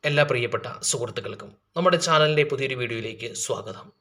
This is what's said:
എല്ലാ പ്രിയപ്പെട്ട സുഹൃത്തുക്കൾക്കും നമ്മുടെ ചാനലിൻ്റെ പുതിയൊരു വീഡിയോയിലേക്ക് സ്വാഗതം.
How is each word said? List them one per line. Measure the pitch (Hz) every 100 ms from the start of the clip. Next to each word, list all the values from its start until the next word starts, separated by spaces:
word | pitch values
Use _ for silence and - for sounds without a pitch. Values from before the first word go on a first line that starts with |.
എല്ലാ | 151 147
പ്രിയപ്പെട്ട | 143 127 120 110 123 -
സുഹൃത്തുക്കൾക്കും | - 143 120 113 101 104 - - _
നമ്മുടെ | - 180 175
ചാനലിൻ്റെ | 170 156 151 151
പുതിയൊരു | 143 135 135 127
വീഡിയോയിലേക്ക് | 120 113 110 107 113
സ്വാഗതം. | 95 - 110 101 95 - _